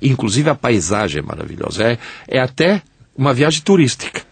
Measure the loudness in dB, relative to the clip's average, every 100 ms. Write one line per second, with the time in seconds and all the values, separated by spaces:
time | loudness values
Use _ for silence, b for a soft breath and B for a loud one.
0 | 0 0 0 0 0 0 0 0 0 -2
1 | -2 -4 -8 -10 -10 -8 -6 -2 0 -2
2 | B B B -2 -2 0 2 0 -4 _
3 | _ -2 0 2 2 2 4 4 4 0
4 | -10 -12 -14